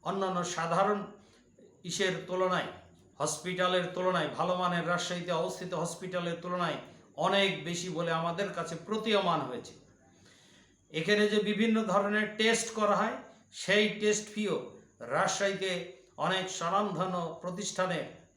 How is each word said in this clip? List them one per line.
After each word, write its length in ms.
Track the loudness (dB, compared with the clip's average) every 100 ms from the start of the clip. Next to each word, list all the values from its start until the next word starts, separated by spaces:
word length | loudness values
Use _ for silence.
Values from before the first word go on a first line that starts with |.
| -4
অন্যান্য 300 | -2 -2 -2 -2 -4
সাধারণ 420 | 0 2 2 2 -4 -14 -20 -20 _ _ -20 -14 -8
ইসের 240 | 0 0 0 -4
তুলনায়, 420 | 0 2 2 -2 -10 -20 -20 -20 -4
হসপিটালের 640 | -4 -2 -4 0 2 2 0
তুলনায়, 340 | 0 0 2 0 0
ভালো 160 | 0 2
মানের 240 | 2 0 0
রাজশাহীতে 420 | 0 0 -4 -2 0
অবস্থিত 300 | 0 -4 -6 -2
হসপিটালের 540 | -4 -4 -4 -2 -2 -4
তুলনায় 360 | -4 -2 -2 -2 -8 -20 -16 0 2
অনেক 240 | 4 4 0 -4
বেশি 200 | -4 -4 -2
বলে 140 | 0 2
আমাদের 280 | 0 0 -2 -2
কাছে 180 | -6 -8 -4
প্রতীয়মান 540 | -2 2 2 4 0 0
হয়েছে। 260 | -8 -10 -20 -20 _ _ _ -20 -20 -20 -20 _ _ _
এখানে 320 | -4 2 4 4
যে 60 | 4 2
বিভিন্ন 260 | 2 4 4 4
ধরনের 340 | 2 4 2 0 2
টেস্ট 300 | 2 2 0 0
করা 160 | 2 4
হয়, 160 | 2 -4 -12 -20 _ -10
সেই 200 | 2 4 4 2
টেস্ট 260 | 2 2 -2
ফিও 220 | -4 -2 -2 -6 -16 -20 _ -2
রাজশাহীতে 560 | 2 2 2 0 0 -2 -2 -6 -14 -20 -4 0
অনেক 180 | 0 -2 -4
স্বনামধন্য 580 | 0 2 2 0 -2 -2 -4 -6
প্রতিষ্ঠানের 640 | -8 -6 -6 -2 0 0 -4 -12 -20